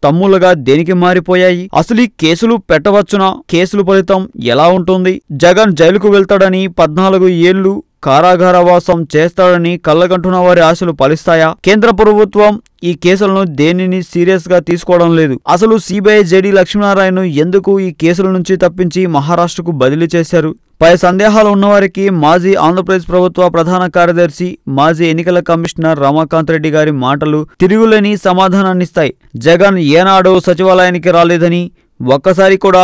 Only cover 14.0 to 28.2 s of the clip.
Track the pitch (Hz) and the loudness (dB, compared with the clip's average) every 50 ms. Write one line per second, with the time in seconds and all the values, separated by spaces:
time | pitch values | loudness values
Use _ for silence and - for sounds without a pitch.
14 | 175 - - 175 170 175 190 185 160 175 180 175 165 - 170 175 - - 180 175 | -6 -6 -4 -2 0 0 0 -2 -2 0 -2 -2 0 -2 -6 -6 -2 0 0 2
15 | 170 170 170 160 156 147 131 - _ - 151 180 196 220 208 185 170 - 180 202 | 2 2 2 2 0 0 -2 -6 _ -2 -2 0 2 2 0 0 -2 -4 -8 -2
16 | 190 202 214 214 202 165 170 190 190 202 196 196 185 - - 208 208 202 196 190 | 0 2 2 2 2 2 2 0 0 2 2 0 0 0 -2 -2 -2 0 0 0
17 | 190 190 185 185 185 180 151 139 151 175 180 196 190 - 196 196 190 185 156 _ | 0 0 0 -2 -4 -4 -2 -2 -2 0 0 -2 0 0 -2 -2 -2 -6 -8 _
18 | - 165 175 170 196 190 185 185 175 - 190 175 185 175 170 185 185 175 151 180 | -2 -2 0 0 -2 -2 -2 -4 -2 -2 -2 0 0 -2 -2 -2 -4 -4 -2 -2
19 | 185 180 165 175 156 151 175 170 170 175 - - 170 170 170 139 127 131 139 156 | -4 -2 -2 -4 -2 -2 -2 -2 -2 -2 -4 -8 -8 -6 -4 0 0 0 0 0
20 | 170 165 165 170 165 156 - 170 156 160 - _ _ _ _ _ 160 165 175 175 | -4 -2 -2 -4 -4 -2 -2 -2 -2 -2 -6 _ _ _ _ _ 2 4 4 4
21 | - 180 175 190 202 214 208 220 220 208 202 196 196 202 208 202 196 190 170 - | 2 0 0 2 0 2 2 2 2 2 2 0 2 2 2 2 0 -2 -4 -4
22 | 190 202 190 170 147 147 160 180 175 190 196 185 - 156 175 180 185 180 190 190 | -2 -2 -2 0 0 2 2 2 2 0 0 0 0 0 0 -2 -2 -2 -2 -4
23 | 170 - 170 180 180 180 170 - 180 180 170 170 165 175 185 185 180 180 - 185 | -4 -2 -2 0 0 0 0 0 -2 0 0 -2 -2 0 -2 -2 -2 -2 0 0
24 | 175 175 175 165 175 170 147 - 175 180 - - _ - 139 135 143 160 165 156 | 2 2 2 0 0 -2 -2 -6 -8 -8 -8 -10 _ -8 -2 0 0 0 0 0
25 | 175 165 160 160 170 180 180 175 170 - 170 165 165 156 - - 160 160 160 147 | -2 -2 -2 -2 -2 -2 -2 -2 0 -2 -2 -2 -2 -6 -8 -4 -2 -2 -2 0
26 | 139 139 143 156 160 143 - 165 160 151 160 160 151 160 147 156 156 151 151 139 | 0 0 0 0 -2 -2 -2 -4 -2 -2 -4 -4 -2 -2 -2 0 0 0 -2 -2
27 | 127 127 139 147 151 151 151 151 151 - _ _ 175 180 196 220 226 226 220 214 | -2 -2 -2 -2 -2 -2 -2 -4 -4 -8 _ _ 0 0 2 2 2 2 2 2
28 | 202 202 208 190 | 0 0 -4 -2